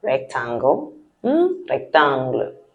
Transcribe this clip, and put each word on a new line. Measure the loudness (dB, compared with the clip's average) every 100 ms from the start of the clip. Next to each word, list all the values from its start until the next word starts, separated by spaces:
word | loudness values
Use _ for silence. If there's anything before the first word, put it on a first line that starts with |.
Rectangle. | -2 -2 -2 -6 -4 -2 2 0 -2 -14 _ _
Hmm? | 0 2 2 0 -4
Rectangle. | -4 2 4 4 2 0 -2 -4 -8 -20